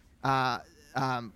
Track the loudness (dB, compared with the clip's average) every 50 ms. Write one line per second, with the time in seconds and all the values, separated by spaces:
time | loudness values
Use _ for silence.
0 | -20 -20 -12 -4 0 0 2 2 2 2 0 -2 -6 -10 -20 -20 -18 -8 -4 -2
1 | 0 0 0 -2 -4 -8 -12